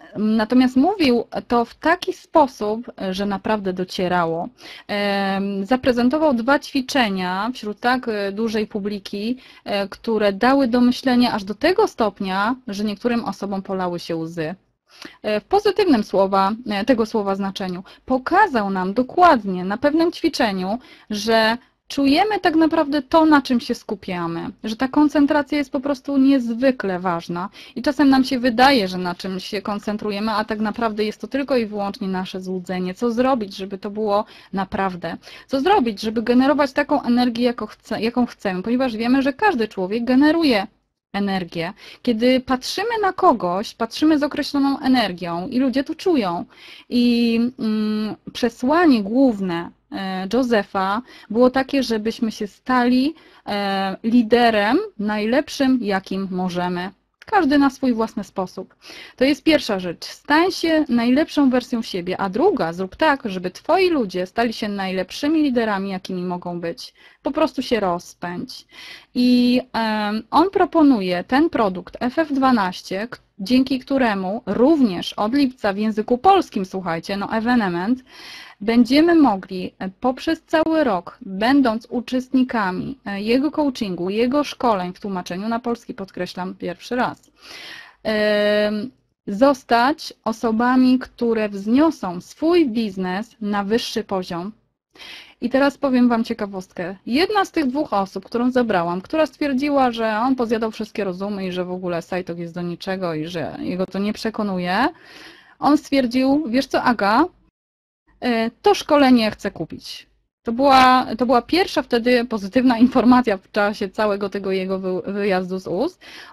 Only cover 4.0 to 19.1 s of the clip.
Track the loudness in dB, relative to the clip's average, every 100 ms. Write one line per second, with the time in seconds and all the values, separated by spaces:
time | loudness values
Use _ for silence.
4 | 0 0 0 -2 -6 -12 -20 -18 -8 -4
5 | -2 0 0 -2 -2 -4 -2 0 2 2
6 | 2 2 2 2 2 0 0 -4 -2 0
7 | 0 0 -4 -4 -4 -6 -10 -4 0 0
8 | -2 -4 -4 -2 -2 -2 -2 -4 -6 -6
9 | -8 -6 -4 -6 -10 -18 -6 -4 -4 -6
10 | -2 0 0 2 4 4 4 4 2 2
11 | 2 2 2 0 -4 -2 0 2 2 0
12 | -2 -2 -4 -2 -2 -2 -6 -6 -6 -4
13 | -2 -2 -4 -6 -6 -6 -6 -4 -4 -6
14 | -6 -6 -6 -6 -8 -8 _ _ _ -20
15 | -20 -10 -4 -4 0 0 2 2 4 2
16 | 2 2 2 2 0 -2 -4 -2 0 0
17 | 0 -2 -2 -4 -4 -6 -8 -8 -12 -16
18 | -4 -4 0 2 2 2 -2 -2 -2 -2
19 | -2